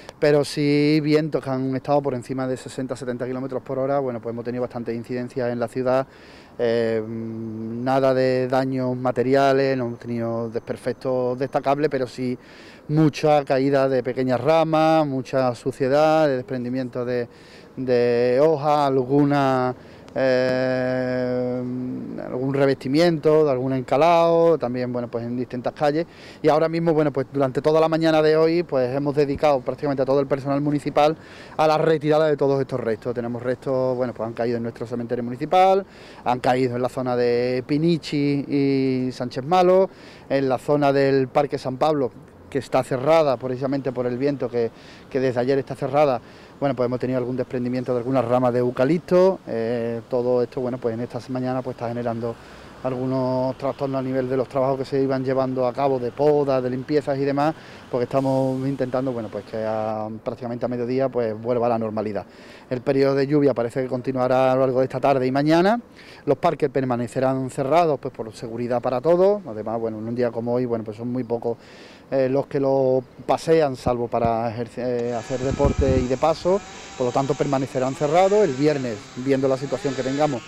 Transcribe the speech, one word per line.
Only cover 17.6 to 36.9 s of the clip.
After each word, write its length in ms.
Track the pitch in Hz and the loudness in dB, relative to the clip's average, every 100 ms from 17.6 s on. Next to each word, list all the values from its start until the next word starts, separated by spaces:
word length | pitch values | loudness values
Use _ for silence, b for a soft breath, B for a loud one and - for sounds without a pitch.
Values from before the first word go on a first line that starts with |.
| B - | B -6
de 640 | 127 123 120 120 123 123 | 0 2 4 4 4 4
hoja, 440 | 156 156 147 147 143 | 4 2 2 2 4
alguna, 880 | 135 127 143 143 143 135 131 127 127 B B B 127 | 2 2 4 4 4 2 2 0 -4 B B B -2
eh, 1500 | 131 127 127 127 131 127 127 127 127 127 123 123 123 123 127 127 127 127 117 113 | 2 2 2 0 0 0 0 -2 -2 -2 -2 -2 -2 -4 -6 -6 -6 -8 -10 -10
algún 300 | - 127 135 | -8 -6 -2
revestimiento, 920 | 135 139 135 131 147 175 160 156 156 151 | 2 2 2 0 2 2 2 4 4 4
de 60 | |
algún 220 | 127 131 | 2 0
encalado, 840 | 131 123 135 165 170 170 165 170 151 | -2 0 2 4 4 4 4 4 2
también, 360 | 123 127 123 | 0 -4 -4
bueno, 140 | 123 120 | -4 -4
pues 180 | 120 117 | -6 -6
en 100 | 123 | -6
distintas 380 | 120 123 117 | -6 -6 -6
calles. 320 | - 147 151 170 B B B | -2 0 0 -4 B B B
Y 80 | 151 | 2
ahora 200 | 151 160 | 2 2
mismo, 240 | 165 170 | 0 2
bueno, 180 | 156 151 | 2 2
pues 160 | 135 127 | 0 -4
durante 280 | 139 135 127 | 0 0 0
toda 200 | 151 156 | 2 4
la 80 | 160 | 4
mañana 320 | 160 160 156 | 2 2 4
de 160 | 156 156 | 4 4
hoy, 260 | 160 170 | 4 2
pues 320 | 170 135 123 135 | 0 0 0 0
hemos 200 | 143 139 | -2 0
dedicado 440 | 139 139 151 139 | 0 2 2 2
prácticamente 420 | 123 127 147 139 | 0 -4 -2 0
a 20 | 131 | 2
todo 140 | 139 | 2
el 80 | 139 | 0
personal 340 | 139 139 139 | -2 -2 -2
municipal 540 | 147 147 147 151 151 156 B B B B | 0 -2 0 2 2 2 B B B B
a 100 | 156 | 2
la 100 | 156 | 2
retirada 500 | 165 160 147 151 156 | 2 2 2 2 2
de 100 | 143 | 2
todos 240 | 139 139 | 2 0
estos 180 | 131 131 | -2 -4
restos. 340 | 113 107 127 | -2 -4 -4
Tenemos 280 | 120 117 120 | -6 -6 -6
restos, 560 | 123 123 143 131 131 123 | -4 -4 -2 -2 0 -2
bueno, 160 | 127 | -4
pues 140 | 110 113 | -4 -8
han 60 | |
caído 240 | 117 120 117 | -4 -2 -2
en 60 | |
nuestro 220 | 117 117 117 | -4 -8 -8
cementerio 380 | 120 117 120 | -8 -6 -6
municipal, 600 | 120 123 151 185 190 190 196 B B B | -6 -6 0 4 6 4 0 B B B
han 160 | 113 123 | -4 -2
caído 360 | 127 127 131 120 | 0 2 0 -2
en 60 | |
la 80 | |
zona 260 | 127 | -4